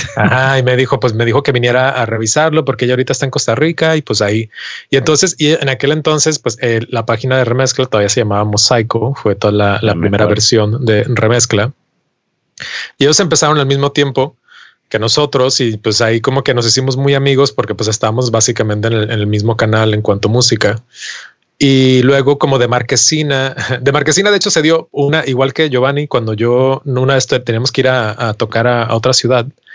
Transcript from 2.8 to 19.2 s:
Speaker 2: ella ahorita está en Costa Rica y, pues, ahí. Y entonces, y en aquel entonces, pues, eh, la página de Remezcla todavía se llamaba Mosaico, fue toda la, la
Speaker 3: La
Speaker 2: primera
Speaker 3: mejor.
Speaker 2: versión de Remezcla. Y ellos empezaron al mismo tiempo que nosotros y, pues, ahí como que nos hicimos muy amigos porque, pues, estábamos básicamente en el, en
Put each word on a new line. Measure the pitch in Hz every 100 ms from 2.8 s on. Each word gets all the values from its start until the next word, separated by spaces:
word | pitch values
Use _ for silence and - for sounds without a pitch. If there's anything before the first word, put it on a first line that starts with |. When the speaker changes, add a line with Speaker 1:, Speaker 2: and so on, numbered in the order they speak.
Speaker 2:
ella | 123
ahorita | 127 127
está | -
en | 135
Costa | 123 -
Rica | 117 160 160 160 160
y, |
pues, | - 113
ahí. | 104 107 110 - - - -
Y | 135
entonces, | 127 151 - -
y | 147
en | 160 139
aquel | 120 139
entonces, | 156 151 156 151 147
pues, | 127 107
eh, | 123 113 -
la | 120 110
página | 113 131 131
de | 120
Remezcla | 127 131 - 131
todavía | 107 101
se | 123
llamaba | 107 101
Mosaico, | 107 104 - 120 113 113 113
fue | 139 107
toda | 95 104
la, | 104 101 101
la |
Speaker 3:
La | 110
Speaker 2:
primera | 85 98 101
Speaker 3:
mejor. | 107
Speaker 2:
versión | 104 - 113 104 120
de | 120 104
Remezcla. | 101 117 110 120 - 104 117 - _ _ _ _ _ _ _ _ - - - -
Y |
ellos | 139 156
empezaron | 185 151 151 151
al | 135
mismo | 139 139
tiempo | 147 143 135 143 - _ - - _ _
que | 107
nosotros | 110 151 147 139 131 -
y, | 120 107
pues, | 110 104
ahí | 113 113
como | 123 131
que | 135
nos | 123 117
hicimos | 131 131 127
muy | 139
amigos | 139 139 135 139
porque, | - 120
pues, | 98 107
estábamos | 107 110 113 123
básicamente | 110 110 113 107 107 110
en |
el, | 113
en | 107 113